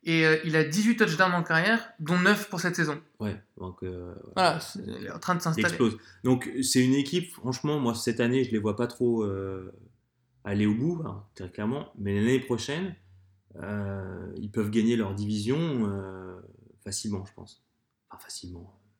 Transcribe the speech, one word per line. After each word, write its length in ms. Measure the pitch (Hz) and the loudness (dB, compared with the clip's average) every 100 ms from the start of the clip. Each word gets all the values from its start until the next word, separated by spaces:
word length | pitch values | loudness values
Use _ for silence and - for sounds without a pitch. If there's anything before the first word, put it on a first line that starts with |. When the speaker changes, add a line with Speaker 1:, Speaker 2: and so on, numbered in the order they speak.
Speaker 1:
et, 240 | 160 165 160 | 2 4 6
euh, 120 | 156 | 4
il 120 | 160 156 | 4 2
a 80 | |
dix-huit 320 | 151 165 214 233 | 2 4 2 4
touchdowns 380 | 208 160 185 | 2 4 4
en 80 | 175 | 2
carrière, 500 | 165 165 185 226 - - | 2 2 4 2 -2 -10
dont 180 | 156 180 | 0 4
neuf 300 | 180 208 - | 6 4 0
pour 120 | 180 | -2
cette 140 | 175 | -2
saison. 260 | 175 156 143 - _ | 0 0 -2 -8 _
Speaker 2:
Ouais, 200 | 104 101 _ - | -6 -6 _ -12
donc, 240 | 92 92 | -12 -8
euh, 320 | 92 90 87 90 - | -10 -8 -12 -14 -8
Speaker 1:
Voilà, 200 | - 185 | 2 4
Speaker 2:
ouais. 60 | 165 | 2
Speaker 1:
c'est, 200 | - 196 - | -6 -10 -10
il 200 | - - | -10 -10
est 40 | |
en 80 | 165 | -8
train 160 | 170 | -2
de 80 | 175 | 0
s'installer. 260 | 170 160 185 | 0 2 2
Speaker 2:
Il 20 | |
explose. 280 | 165 120 104 - - | 4 0 0 -14 -6
Donc, 260 | 127 127 - 127 | 2 2 2 -4
c'est 200 | 131 131 | 2 4
une 120 | 127 | 6
équipe, 360 | 135 139 180 175 | 4 2 -2 -4
franchement, 480 | - 123 127 151 151 | -8 -8 -4 -2 0
moi, 160 | 123 | 0
cette 240 | 113 - 113 | 0 -2 0
année, 240 | 120 127 | 2 2
je 60 | 127 | 2
les 80 | 113 | 0
vois 180 | 104 104 | -2 -2
pas 100 | 120 | -4
trop, 360 | - 123 113 | 0 0 0
euh, 480 | 104 98 95 95 92 - 98 _ _ _ _ _ | 0 -4 -6 -8 -12 -18 -20 _ _ _ _ _
aller 220 | 101 101 104 | -4 2 2
au 80 | |
bout, 280 | 107 143 170 | 2 0 -2
hein, 200 | 151 101 - | -6 -10 -14
très 160 | - 92 | -14 -12
clairement. 420 | - 107 139 - - | -4 -2 -2 -6 -6
Mais 160 | 101 | -2
l'année 260 | 101 110 131 | 2 4 2
prochaine, 540 | 127 117 - 147 190 - _ - _ _ _ - | 2 -4 -2 -4 -6 -10 _ -20 _ _ _ -12
euh, 640 | 95 104 101 98 95 92 92 - | -8 -6 -4 -6 -8 -10 -10 -10
ils 140 | 107 | -8
peuvent 200 | 110 104 | -2 0
gagner 260 | 110 110 117 | 2 4 2
leur 180 | 101 | 0
division, 440 | 98 104 107 104 143 | -2 -2 -2 0 0
euh, 760 | 170 131 107 98 95 95 92 92 92 - - _ | 0 0 -2 -2 -6 -10 -12 -14 -18 -20 -20 _
facilement, 440 | - 98 110 98 95 | -10 -8 -6 -6 -8
je 80 | |
pense. 280 | - 92 - _ _ _ _ _ | -16 -20 -20 _ _ _ _ _
Enfin, 140 | - | -20
facilement. 560 | - - 90 87 87 _ _ _ | -16 -14 -14 -14 -18 _ _ _